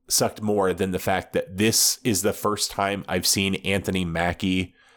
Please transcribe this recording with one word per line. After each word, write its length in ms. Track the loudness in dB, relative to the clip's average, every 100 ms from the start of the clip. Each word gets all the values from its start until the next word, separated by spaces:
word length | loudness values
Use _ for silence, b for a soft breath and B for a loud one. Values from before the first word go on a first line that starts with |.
| -4
sucked 340 | 0 0 0
more 320 | -2 2 2
than 180 | 2 0
the 80 | -2
fact 340 | 0 -2 0
that 240 | -4 -4 0
this 420 | 2 4 2 0
is 180 | 0 0
the 120 | 0
first 380 | 0 0 0 -2
time 340 | -2 -2 -2 -2
I've 200 | -2 0
seen 280 | 2 0 0
Anthony 480 | -2 -2 0 -2 -2
Mackie 680 | 0 -2 0 0 0 -2 b b